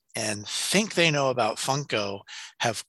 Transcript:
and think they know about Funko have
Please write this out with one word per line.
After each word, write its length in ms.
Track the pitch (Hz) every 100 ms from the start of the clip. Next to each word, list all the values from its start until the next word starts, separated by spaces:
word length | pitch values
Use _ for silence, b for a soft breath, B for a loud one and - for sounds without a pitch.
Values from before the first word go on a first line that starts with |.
| _ 113
and 320 | 110 104 101
think 460 | - - 190 214 185
they 160 | 170
know 180 | 147 135
about 280 | 123 110 117
Funko 640 | - 139 139 113 101 98 B B B B
have 240 | 120 104